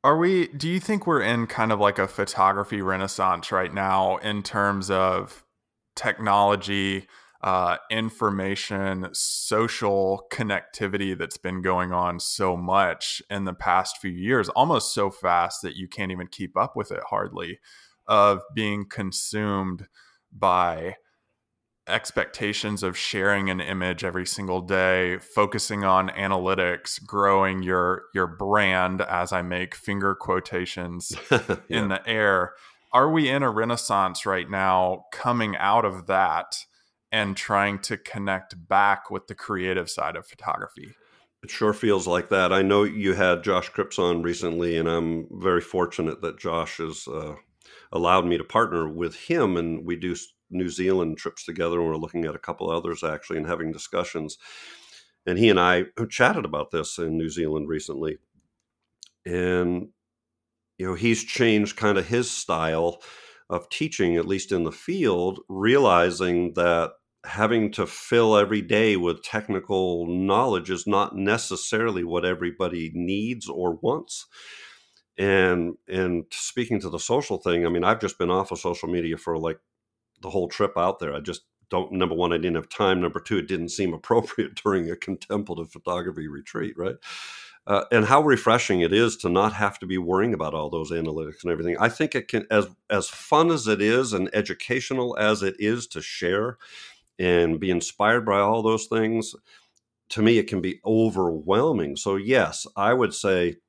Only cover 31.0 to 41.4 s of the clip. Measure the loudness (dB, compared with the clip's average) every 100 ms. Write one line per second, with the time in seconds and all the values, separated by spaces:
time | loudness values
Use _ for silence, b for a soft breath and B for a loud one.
31 | -10 -12 0 0 2 -6 -2 -2 -2 -4
32 | -2 2 4 4 0 -6 B B B 4
33 | 4 4 2 2 0 0 0 0 0 2
34 | 2 0 -2 -2 -2 0 2 4 2 -2
35 | -8 -6 -2 0 -2 0 2 4 2 -4
36 | 0 2 2 0 -4 -12 -14 _ _ _
37 | _ -2 -2 -4 0 2 2 0 -6 -8
38 | -8 -8 -4 -4 -6 -20 0 4 4 2
39 | -4 -12 -10 -16 -6 -4 -2 -2 -4 -6
40 | -6 -6 -14 -10 -6 -6 -8 -14 -20 -20
41 | b b b _